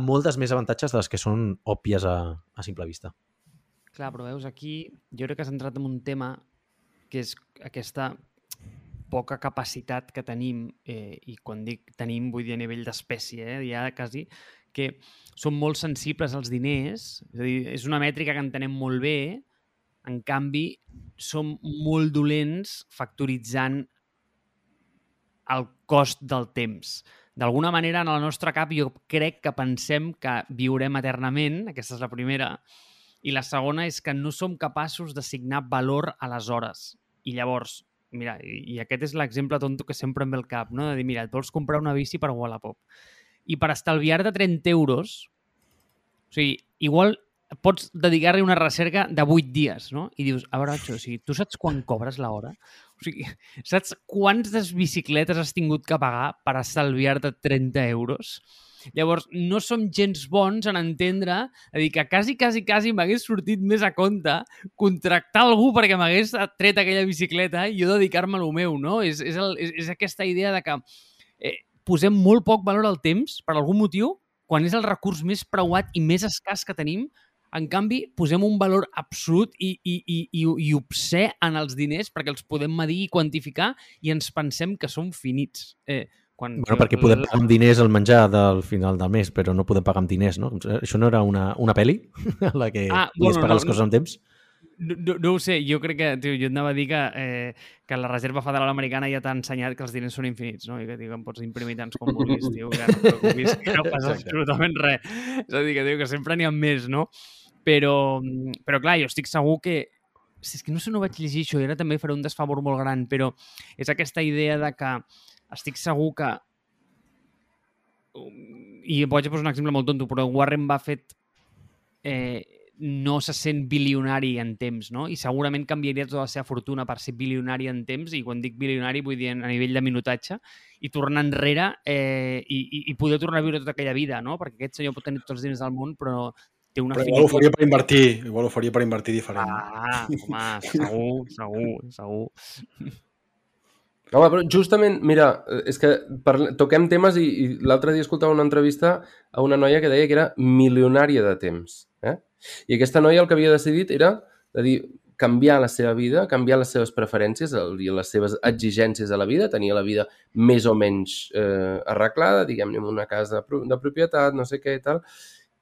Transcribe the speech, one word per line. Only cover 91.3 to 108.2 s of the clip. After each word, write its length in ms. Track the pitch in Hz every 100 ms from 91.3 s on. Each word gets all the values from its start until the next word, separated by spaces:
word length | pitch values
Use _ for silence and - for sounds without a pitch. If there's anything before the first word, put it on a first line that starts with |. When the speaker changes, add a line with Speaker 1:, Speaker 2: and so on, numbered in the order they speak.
| 98 95 -
Speaker 1:
una 160 | 113 104
pel·li? 220 | 117 208 -
<laughs> 400 | - 226 - 190
La 160 | 143 113
que 140 | 104 98
Speaker 2:
Ah, 220 | 185 -
Speaker 1:
podies 240 | 170 170
Speaker 2:
bueno, 80 | 170
Speaker 1:
pagar 80 | 120
Speaker 2:
no, 80 | 110
Speaker 1:
les 80 | -
coses 160 | 107
Speaker 2:
no. 60 | 107
Speaker 1:
amb 80 | 113
temps? 160 | 160 - _ _ _ _ _ _
Speaker 2:
No, 160 | 165 175
no, 200 | 175 175
no 140 | 180
ho 60 | 185
sé, 140 | - 165 143
jo 140 | 147
crec 140 | 160 151
que, 120 | 156 131
tio, 140 | 143 135
jo 80 | 131
et 60 |
anava 160 | 139 143
a 60 | 143
dir 80 | 139
que, 140 | 151 135 135
eh, 300 | 127 123 123 117 - _
que 140 | _ 127
la 80 | 123
Reserva 320 | 123 131 135 139
Federal 240 | 139 135
Americana 380 | 139 135 131 139
ja 80 | 135
t'ha 140 | 131 131
ensenyat 380 | 123 131 127 127
que 80 |
els 80 | 127
diners 240 | 123 120 135
són 140 | 127
infinits, 400 | 113 117 110 113
no? 80 | 120
I 60 | 113
que, 80 | 117
tio, 80 | 113
que 60 | 113
em 80 | 113
pots 160 | 113
imprimir 320 | 117 120 120 117
tants 160 | 117 -
com 140 | 127 131
vulguis, 300 | 127 127 131
tio, 160 | 113 117
que 80 | -
no 80 | 117
et 80 | -
preocupis, 540 | 226 233 214 127 135 - 185
que 80 | 214
no 80 | 151
passa 240 | 143 135
Speaker 1:
Exacte. 160 | - -
Speaker 2:
absolutament 480 | 151 143 143 170 147
res. 300 | 143 131 - 226 247 262
És 140 | - 139
a 60 | 151
dir, 80 | 139
que, 80 | 139
tio, 80 | 143
que 80 | 135
sempre 300 | 143 143 170
n'hi 80 | 160
ha 60 | 151
més, 320 | 151 139 123
no? 220 | 139 165 - - - _ _ -
Però, 540 | 147 143 139 139 135